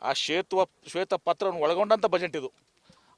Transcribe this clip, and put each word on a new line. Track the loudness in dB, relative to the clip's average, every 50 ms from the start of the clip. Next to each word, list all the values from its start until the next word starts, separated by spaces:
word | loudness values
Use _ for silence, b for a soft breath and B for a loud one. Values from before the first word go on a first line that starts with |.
ಆ | -4 -2 -2
ಶ್ವೇತ-, | -2 -2 -2 -2 -2 -2 0 0 0 0 0 _ _ _ -8
ಶ್ವೇತಪತ್ರವನ್ನು | -6 -6 -2 -2 -2 -2 0 -2 0 0 0 -2 0 0
ಒಳಗೊಂಡಂಥ | 0 2 2 2 2 2 2 2 2
ಬಜೆಟ್ | 2 0 0 -2 -2 -4
ಇದು. | -6 -8 -8 -12 _ _ _ _ b b b b b b b b